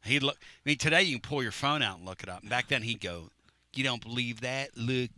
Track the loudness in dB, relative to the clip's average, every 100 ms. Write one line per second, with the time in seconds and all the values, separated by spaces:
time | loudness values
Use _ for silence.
0 | 2 2 2 -2 -12 -8 -2 2 6 6
1 | 4 0 -2 -2 0 0 2 2 0 -2
2 | -10 -10 -10 -10 -2 -2 0 -2 0 -4
3 | -4 -6 -10 _ _ _ _ -2 -2 -2
4 | -4 -2 -2 -2 -4 -2 -4 -4 0 0
5 | 0